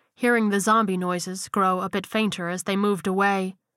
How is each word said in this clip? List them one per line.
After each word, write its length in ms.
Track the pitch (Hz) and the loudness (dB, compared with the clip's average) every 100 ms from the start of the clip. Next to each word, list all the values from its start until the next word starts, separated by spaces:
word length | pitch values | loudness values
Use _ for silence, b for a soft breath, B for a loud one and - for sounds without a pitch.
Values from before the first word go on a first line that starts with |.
| _ | _
hearing 360 | - 240 240 208 | -2 0 2 2
the 100 | 202 | 2
zombie 380 | 208 226 202 185 | 4 2 2 0
noises 500 | 180 175 185 190 - | -2 -4 -6 -10 -4
grow 320 | 202 190 185 | 0 2 0
a 80 | 185 | -2
bit 180 | 202 190 | -6 -4
fainter 440 | 220 214 185 175 | -2 -2 -2 -6
as 140 | 180 | -6
they 120 | 208 196 | -2 0
moved 300 | 208 190 190 | 0 0 0
away. 500 | 190 196 196 190 - _ | 2 2 0 -4 -8 _